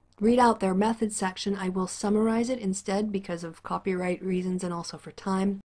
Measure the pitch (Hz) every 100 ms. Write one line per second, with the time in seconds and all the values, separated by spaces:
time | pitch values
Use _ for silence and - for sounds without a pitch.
0 | _ - 208 247 240 220 190 190 220 226
1 | 214 - 185 185 208 190 185 185 185 -
2 | 208 214 220 226 240 247 196 190 - 196
3 | 214 196 196 170 170 - - 175 196 180
4 | 180 180 190 180 185 185 180 170 165 156
5 | 156 - 196 190 196 196